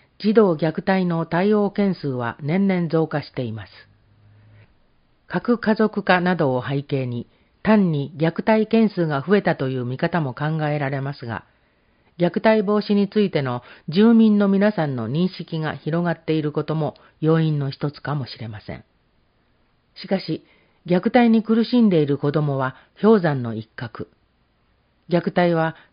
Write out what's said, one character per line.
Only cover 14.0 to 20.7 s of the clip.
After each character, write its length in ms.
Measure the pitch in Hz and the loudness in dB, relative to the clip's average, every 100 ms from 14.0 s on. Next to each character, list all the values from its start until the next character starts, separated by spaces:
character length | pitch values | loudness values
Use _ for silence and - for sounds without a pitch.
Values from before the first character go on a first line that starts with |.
| 226 | 6
民 240 | 226 220 208 | 6 6 4
の 100 | 202 | 2
皆 240 | 196 208 | 2 2
さ 140 | 196 147 | 0 -4
ん 100 | 127 | -4
の 140 | 110 | -4
認 200 | 151 185 | -2 -2
識 300 | - 165 160 | -4 -10 -6
が 160 | 156 - | -6 -6
広 300 | 156 170 175 | -4 -2 -2
が 60 | |
っ 120 | 160 | -2
て 100 | - | -2
い 80 | 156 | -2
る 100 | 147 | -2
こ 120 | 151 | -4
と 120 | 143 156 | -4 -2
も 180 | 147 - _ - | -4 -6 _ -4
要 200 | 156 160 | 2 2
因 180 | 160 147 | 2 0
の 140 | 135 | -4
一 180 | - 143 | -4 -6
つ 120 | - | -6
か 120 | - | -6
も 140 | 147 120 | -6 -8
し 100 | - | -12
れ 100 | 113 | -14
ま 140 | 104 | -14
せ 140 | - 71 | -14 -16
ん。 80 | _ _ _ _ _ _ _ _ _ _ _ - | _ _ _ _ _ _ _ _ _ _ _ -14
し 120 | 185 | -4
か 120 | 190 | -4
し、 260 | - - _ _ _ | -4 -8 _ _ _